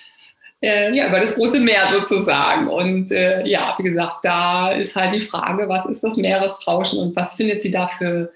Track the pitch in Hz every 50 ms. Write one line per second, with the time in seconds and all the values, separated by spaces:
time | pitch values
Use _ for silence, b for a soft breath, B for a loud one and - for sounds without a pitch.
0 | B B B B B B B B B B B _ - 214 208 208 208 208 247 277
1 | 285 - 180 185 214 220 - - 226 240 254 285 240 226 214 196 190 190 196 202
2 | 196 - 208 190 - 165 143 147 - - - - - - - 170 180 185 185 185
3 | 185 185 196 185 185 180 190 185 - 202 196 - - 170 - - 185 180 170 170
4 | 170 165 - - - 180 175 170 175 175 180 180 180 185 196 - 202 - - 196
5 | 190 185 208 214 214 - - - - - 180 196 208 185 185 190 - - - -
6 | - 220 220 - - 185 190 190 196 196 190 - - 180 170 180 190 - - 202
7 | 180 175 175 185 180 - - - 220 214 208 208 - 196 185 185 180 185 - -
8 | 180 175 175 170 170 170 B